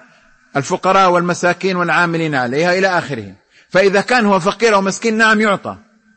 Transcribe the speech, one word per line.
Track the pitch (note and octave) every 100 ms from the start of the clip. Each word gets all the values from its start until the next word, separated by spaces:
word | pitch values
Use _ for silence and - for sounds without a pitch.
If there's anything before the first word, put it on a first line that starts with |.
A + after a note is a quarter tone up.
| _ _ _ _ _ C#3+
الفقراء | C3 F3+ F#3 G3 F#3
والمساكين | F3 F3 E3+ F3+ F3 F#3+ F#3
والعاملين | F3 D#3+ E3+ E3 D#3+
عليها | C#3+ B2 C3+ F3 F3+
إلى | F#3+ F3
آخره. | C3 C3 G2 F#2+ _ _ _
فإذا | F3+ G3 G3
كان | F#3+ B3 G#3
هو | F#3+
فقير | F3+ - A3+
أو | G3+
مسكين، | F#3+ - A3+ A3
نعم، | A3 G#3+
يعطى. | A3 F#3+ - G2 _ _ _